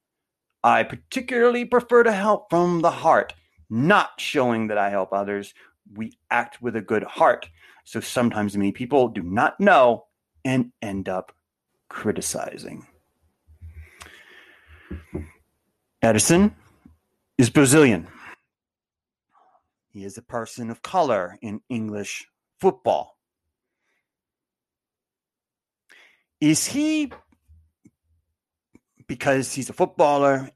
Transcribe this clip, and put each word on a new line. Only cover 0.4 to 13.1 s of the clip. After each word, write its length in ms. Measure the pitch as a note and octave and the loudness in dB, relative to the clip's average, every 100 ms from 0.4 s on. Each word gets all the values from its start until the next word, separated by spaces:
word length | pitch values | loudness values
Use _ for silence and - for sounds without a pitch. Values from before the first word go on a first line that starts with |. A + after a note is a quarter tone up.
| _ _ | _ _
I 180 | A#2 A#2 | 2 2
particularly 840 | A2 B2 _ C4 B3 B3 A#3+ A#3+ A#3+ | 0 -8 _ -10 -4 0 2 2 0
prefer 360 | B3 A#3+ A#3+ | -2 4 4
to 100 | A3+ | 4
help 380 | G3 G#3 G#3 - | 2 0 -2 0
from 300 | E3+ F3 F3 | 0 2 2
the 100 | E3 | 0
heart, 440 | - D#3+ A#2+ - - _ _ _ | 2 4 4 2 -10 _ _ _
not 480 | A2 D3+ G3+ - - | -2 4 4 2 -6
showing 480 | - D3 B2 A2+ A2 | -4 0 0 0 -2
that 100 | G#2 | -2
I 120 | G2+ | 0
help 220 | G2+ F#2 | -2 -2
others. 420 | G2 G2+ G2+ G2+ _ _ _ _ | -4 -4 -6 -8 _ _ _ _
We 260 | G2+ A2 - _ | -12 -12 -14 _
act 300 | A#2+ A#2 - | -4 -4 -8
with 140 | A#2+ | -6
a 60 | A2 | -6
good 240 | F#2+ G#2+ | -2 -4
heart. 460 | G2+ - D#3 - - _ _ _ | -4 0 2 2 -6 _ _ _
So 160 | - A2+ | -12 -10
sometimes 560 | - C3 A#2+ G#2+ G#2 G2+ | -6 -2 -2 -2 -4 -2
many 160 | G2 | -4
people 360 | - B2 C#3+ B2 | -4 -2 0 0
do 140 | G2+ | -2
not 380 | E2+ G2+ D3 - | -6 -2 -2 0
know 460 | G3 E3 B2 A2 - _ _ _ | 4 6 4 2 -6 _ _ _
and 280 | C3+ C3 B2 _ | -2 -2 -2 _
end 260 | G#2+ G2 F#2+ | -10 -8 -6
up 240 | F#2 - _ _ _ _ _ _ | -8 -10 _ _ _ _ _ _
criticizing. 960 | - G#2+ G2 - - - - - - - _ _ | -6 -4 -4 -6 -8 -10 -12 -16 -18 -20 _ _